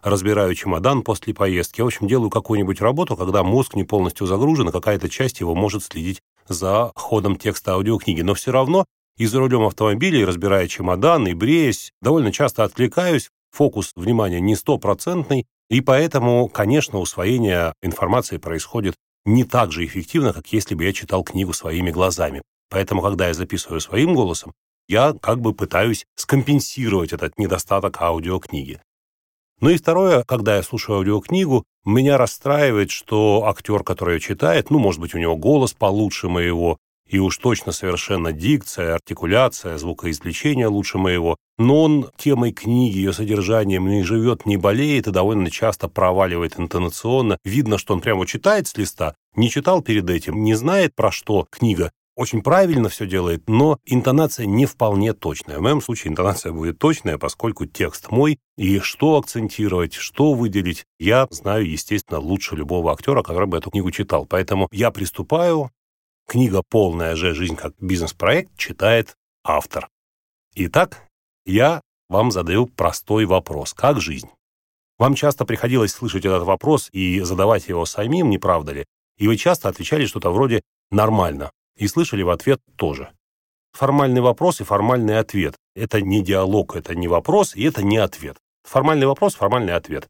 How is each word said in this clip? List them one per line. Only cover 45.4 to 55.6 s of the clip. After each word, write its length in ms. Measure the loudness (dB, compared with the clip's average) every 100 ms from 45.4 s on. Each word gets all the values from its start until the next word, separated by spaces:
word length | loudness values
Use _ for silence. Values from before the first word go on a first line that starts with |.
| -2
часто 380 | -2 -2 -2 -6
проваливает 720 | 0 2 2 2 0 -4 -6
интонационно. 800 | -4 -2 -4 -4 -2 0 0 -2
Видно, 340 | -2 -2 0 0
что 160 | 0
он 60 | -2
прямо 180 | 0 -2
вот 100 | -2
читает 380 | -2 2 2 0
с 100 | -4
листа, 380 | -6 -4 -6 -6 _ 0
не 120 | 0
читал 320 | 2 2 2
перед 280 | 2 -2 0
этим, 320 | -2 -2 -2
не 120 | 0
знает, 420 | 2 2 2 2 2
про 160 | 0
что 340 | 0 -2 0 0
книга, 440 | -2 0 0 -2 _ _ -8
очень 260 | -4 -2
правильно 460 | 2 4 4 2 0
всё 180 | -2 -4
делает, 420 | -2 0 -2 0
но 300 | 4 4 2
интонация 640 | 0 0 2 2 2 0 0
не 200 | 2 2
вполне 480 | 2 0 2 0
точная. 440 | -2 -6 -8 -10
В 40 | -4